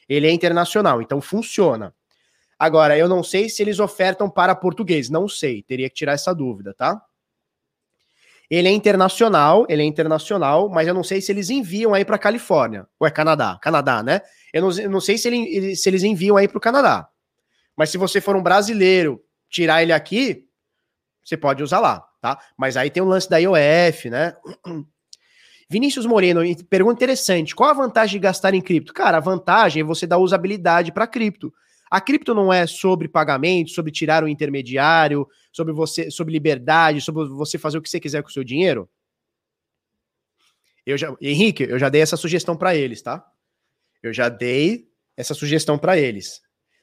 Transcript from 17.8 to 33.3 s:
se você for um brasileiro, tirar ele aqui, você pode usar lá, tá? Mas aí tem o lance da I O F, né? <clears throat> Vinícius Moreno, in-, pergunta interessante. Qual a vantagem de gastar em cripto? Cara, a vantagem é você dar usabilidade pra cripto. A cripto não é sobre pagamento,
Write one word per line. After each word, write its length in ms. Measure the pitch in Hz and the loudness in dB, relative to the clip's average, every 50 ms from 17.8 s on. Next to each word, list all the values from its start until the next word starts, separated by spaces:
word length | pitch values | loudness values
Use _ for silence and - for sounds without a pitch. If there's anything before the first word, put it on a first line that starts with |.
| 156 151 | -2 -2
se 80 | - 185 | 0 -2
você 240 | 190 180 - 202 | -4 -2 -2 -2
for 140 | - - 196 | 0 0 0
um 80 | 190 185 | 0 2
brasileiro, 760 | 175 180 202 208 202 233 208 190 185 185 185 170 151 131 107 _ _ _ _ _ _ | 2 2 2 2 0 0 2 4 4 4 4 2 0 -4 -6 _ _ _ _ _ _
tirar 320 | - - 175 160 156 165 | -6 -2 0 2 2 2
ele 100 | 165 165 | 4 4
aqui, 560 | 165 156 156 - 185 220 269 254 165 - - _ _ _ _ _ _ _ _ _ _ _ _ _ _ _ _ | 2 0 0 -2 -2 -2 -2 -2 -4 -8 -12 _ _ _ _ _ _ _ _ _ _ _ _ _ _ _ _
você 140 | - - 156 | -10 -8 -2
pode 260 | - 143 139 135 147 | -2 -2 0 0 -2
usar 160 | 139 175 190 | -2 0 2
lá, 260 | 226 156 113 87 - _ _ _ | 2 2 0 -2 -6 _ _ _
tá? 180 | - 117 135 - - _ _ - | -6 -6 -6 -6 -10 _ _ -4
Mas 200 | 131 131 123 131 | -4 -2 -2 -2
aí 120 | 127 147 | -2 -2
tem 120 | - 175 | -2 0
o 40 | 185 | 0
lance 240 | 190 185 190 180 - | 2 0 0 0 0
da 100 | 180 160 | 2 2
I 80 | 170 185 | 4 4
O 80 | 190 | 4
F, 540 | 160 147 143 156 170 175 170 156 - - 123 | 4 4 4 4 4 4 2 0 -2 -6 -8
né? 260 | 113 123 156 170 170 - _ 190 - - _ | -4 -2 -4 -4 -4 -10 _ -20 -20 -18 _
<clears throat> 200 | 180 170 156 143 151 _ _ _ _ - _ _ _ _ _ _ _ _ _ _ _ | -12 -12 -12 -12 -14 _ _ _ _ -20 _ _ _ _ _ _ _ _ _ _ _
Vinícius 360 | 151 214 254 285 269 269 226 | -2 -2 0 0 -2 -2 -2
Moreno, 380 | 233 233 214 190 180 175 170 165 | 2 2 4 4 4 4 2 2
in-, 200 | 175 175 160 175 | 0 -2 -6 -4
pergunta 400 | - - 190 190 226 240 233 254 | -2 0 2 4 2 2 2 0
interessante. 520 | 254 262 247 - - 185 175 160 156 - | 0 0 -2 -2 0 0 0 -2 -4 -2
Qual 140 | - 247 294 | 2 2 2
a 40 | 302 | 2
vantagem 400 | 277 269 247 - 226 220 214 190 | 2 0 0 0 0 0 0 0
de 100 | 202 180 | 0 0
gastar 300 | 196 185 - - 190 196 | -2 0 0 0 0 0
em 80 | 185 | 0
cripto? 320 | 185 - 175 156 - - - | 0 0 -2 -2 -2 -4 -6
Cara, 240 | - - 208 175 165 | -2 0 2 2 2
a 40 | |
vantagem 600 | 151 185 190 180 - - 175 214 226 185 143 160 | 2 0 -2 -2 0 2 4 4 4 4 2 0
é 40 | 156 | -2
você 200 | 151 165 156 - | -2 -4 -4 -2
dar 120 | 170 175 175 | 0 2 2
usabilidade 760 | 185 180 190 185 170 190 208 208 170 175 170 170 170 165 | 4 4 2 0 0 -2 -4 -2 0 2 2 2 2 0
pra 160 | 165 196 220 240 | -2 -4 -4 -4
cripto. 460 | - 254 226 214 180 - - - - _ _ _ _ _ _ _ | -2 -2 -2 -2 -4 -6 -12 -14 -14 _ _ _ _ _ _ _
A 100 | - 190 | -4 -2
cripto 340 | 190 - 277 302 - - 240 | 0 0 -2 -2 0 0 0
não 180 | 214 196 190 | 2 2 4
é 140 | 185 180 175 | 4 2 2
sobre 420 | 165 - - - 190 185 170 160 147 | 0 -4 -4 -2 0 0 0 -2 -2
pagamento, 640 | - 165 156 156 | -2 0 0 0